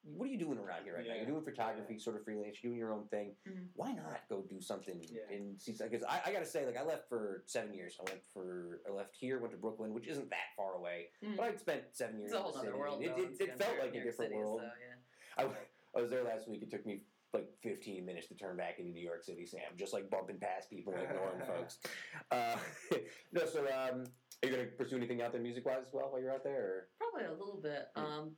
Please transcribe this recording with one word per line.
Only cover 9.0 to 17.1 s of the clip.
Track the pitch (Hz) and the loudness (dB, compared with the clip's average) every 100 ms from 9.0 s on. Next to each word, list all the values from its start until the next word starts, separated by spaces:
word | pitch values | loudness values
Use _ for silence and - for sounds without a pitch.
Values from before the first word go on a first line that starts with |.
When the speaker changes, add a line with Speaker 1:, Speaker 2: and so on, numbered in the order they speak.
| 101 | -4
Speaker 1:
here, | - 127 131 | -4 0 0
went | 117 | 0
to | 101 | -2
Brooklyn, | 110 110 110 | -4 -2 -2
which | 110 117 | -2 -2
isn't | 143 127 | -4 -2
that | 87 87 - | -2 -2 -2
far | 98 92 | 0 0
away. | 87 87 87 - | -2 -2 -6 -8
Speaker 3:
Mm. | 208 208 | -4 2
Speaker 1:
But | |
I'd | 233 - | 2 0
spent | - 139 - | 0 0 -2
seven | - 117 110 | -2 -2 0
years | 104 | 0
Speaker 3:
It's | |
a | 117 | 0
Speaker 1:
in | |
the | 190 | 0
Speaker 3:
whole | 135 | 0
nother | 110 | 0
Speaker 1:
city, | 135 | 0
Speaker 3:
world, | 143 143 | 0 2
Speaker 1:
and | |
it, | 170 180 | 2 2
Speaker 3:
though, | |
Speaker 1:
it, | 185 | 0
Speaker 3:
once | - | 2
Speaker 1:
it | 190 | 0
Speaker 3:
you | 127 | 4
Speaker 1:
felt | 226 | 4
Speaker 3:
enter | 185 | 4
Speaker 1:
like | 131 | 2
a | |
Speaker 3:
New | 117 | 2
York | 117 | 0
Speaker 1:
different | 113 110 | 2 0
Speaker 3:
City, | 107 | 2
Speaker 1:
world. | 107 113 | 2 2
Speaker 3:
so, | 117 120 - - - - - - | -2 -8 -12 -16 -18 -20 -4 2
yeah. | |
Speaker 1:
I, | 196 214 - - - - | 2 2 -8 -16 0 2
I | |
was | 120 | 4
there | 127 | 4
last | 117 110 113 | 4 2 -2
week. | 104 | -6
It | 104 | -4
took | 101 113 | -4 -2
me, | 101 - | -4 -6